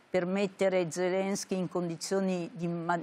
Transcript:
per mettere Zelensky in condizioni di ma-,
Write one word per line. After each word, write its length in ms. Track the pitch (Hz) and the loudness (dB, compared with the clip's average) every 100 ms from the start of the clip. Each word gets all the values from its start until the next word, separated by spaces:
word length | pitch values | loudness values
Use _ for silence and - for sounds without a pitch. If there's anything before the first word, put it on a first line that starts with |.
| _ | _
per 160 | 185 | 0
mettere 640 | 180 196 202 - 196 185 175 | 0 0 0 2 2 4 0
Zelensky 680 | 175 180 190 190 202 - 190 | 0 0 2 0 -2 -2 -2
in 100 | 175 | -2
condizioni 800 | 180 175 165 - 196 190 180 170 | -2 -2 -4 -2 0 2 0 -4
di 140 | 185 170 | -4 -4
ma-, 280 | 170 165 175 | -2 0 -2